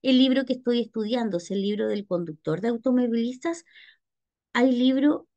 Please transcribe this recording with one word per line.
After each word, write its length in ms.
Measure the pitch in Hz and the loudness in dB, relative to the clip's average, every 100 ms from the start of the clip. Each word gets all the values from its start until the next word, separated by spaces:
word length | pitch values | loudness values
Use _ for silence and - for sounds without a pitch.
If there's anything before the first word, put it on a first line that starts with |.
El 160 | 262 254 | 2 4
libro 260 | 262 262 262 | 4 2 0
que 80 | |
estoy 280 | 254 240 240 | -4 -2 -2
estudiando 560 | 226 226 214 240 226 175 | -2 -6 -4 -2 -2 -4
es 140 | - | -4
el 100 | 196 | -4
libro 260 | 202 214 214 | -2 -2 -2
del 180 | 208 202 | -4 -4
conductor 540 | 175 170 156 - 165 | -6 -6 -8 -6 -4
de 80 | 226 | -2
automovilistas. 960 | 233 262 247 247 233 233 254 339 339 - - - _ _ _ _ _ _ | -2 0 0 2 0 -2 -4 -8 -8 -12 -20 -20 _ _ _ _ _ _
Hay 200 | 240 262 | 2 2
libro, 560 | 247 254 262 294 320 - | 4 2 4 2 0 -6